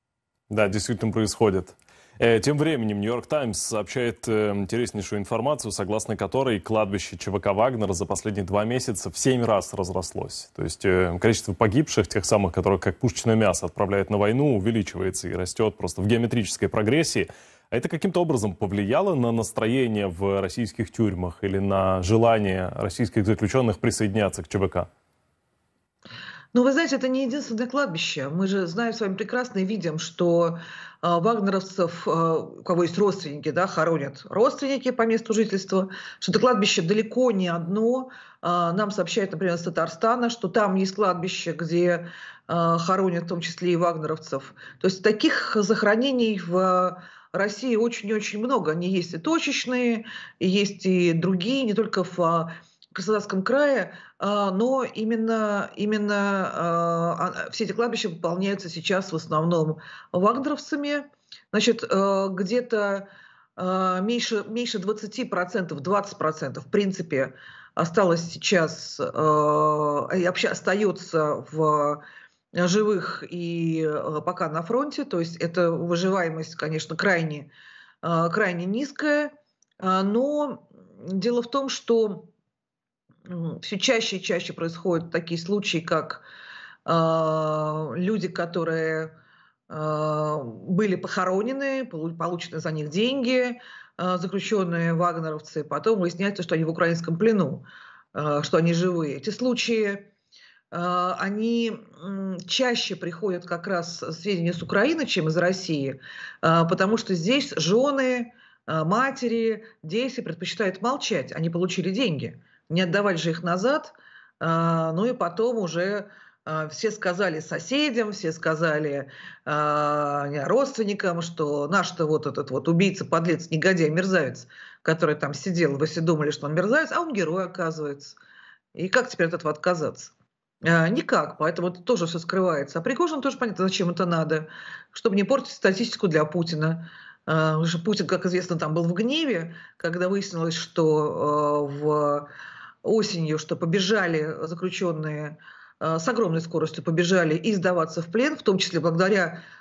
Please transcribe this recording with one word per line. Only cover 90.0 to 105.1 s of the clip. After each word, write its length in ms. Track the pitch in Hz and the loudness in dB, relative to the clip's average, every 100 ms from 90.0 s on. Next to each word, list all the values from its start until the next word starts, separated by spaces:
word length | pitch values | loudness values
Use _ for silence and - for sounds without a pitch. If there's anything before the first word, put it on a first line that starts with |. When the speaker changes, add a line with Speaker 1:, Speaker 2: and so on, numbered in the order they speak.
| 151 151 151 151 | 0 0 0 -2
Speaker 2:
были 540 | 120 110 - 185 214 175 | -6 -10 -2 0 2 0
похоронены, 880 | 175 - 185 190 226 269 277 269 | -2 -2 0 0 0 -2 -2 -2
полу-, 320 | 254 160 165 165 | -4 -6 -8 -4
получены 440 | 165 175 - 160 | -4 -4 -6 -6
за 100 | 165 | -4
них 160 | 156 151 | -4 -2
деньги, 680 | 170 240 269 240 254 247 240 - - - - | 0 0 0 0 2 0 -4 -12 -20 -18 -6
а, 180 | 180 180 | -2 -2
заключенные 760 | 175 196 - 214 170 170 170 | -2 -4 0 0 2 0 0
вагнеровцы, 680 | 165 175 165 160 151 - 156 | 2 2 0 -4 -6 -8 -8
потом 360 | 147 143 220 214 | -4 -2 2 2
выясняется, 420 | 175 170 196 202 | 2 0 -2 -2
что 120 | 170 | -2
они 100 | 165 | 0
в 60 | 160 | 0
украинском 460 | 165 170 165 170 165 | 2 2 2 0 2
плену, 460 | 220 208 143 - - - - - _ | 4 4 2 -2 -12 -20 -20 -20 _
а, 280 | - 151 147 | -6 -2 0
что 140 | 156 170 | 2 4
они 140 | 170 | 4
живые. 420 | 170 185 175 151 139 | 4 2 0 -2 -4
Эти 140 | 214 | -6
случаи, 800 | 202 247 240 - 226 202 202 - _ _ - - _ _ | -2 0 0 0 0 0 -2 -10 _ _ -20 -20 _ _
а, 460 | 175 175 180 180 - | -4 -2 0 0 -2
они, 500 | 196 208 226 233 233 226 - - | -4 -2 0 0 0 -4 -12 -16
м, 360 | 180 196 190 185 190 | -10 -6 -6 -6 -4
чаще 500 | - 254 233 - 185 | 0 2 0 -2 -6
приходят 480 | 175 170 208 175 - | -6 -4 -4 -4 -4
как 200 | 170 196 | -6 -2
раз 300 | 180 170 - | -4 -4 -8
сведения 520 | - 165 208 185 170 | -10 -6 -2 0 0
с 80 | 170 | -2
Украины, 440 | 170 196 262 320 | 0 2 4 2
чем 220 | 277 | 0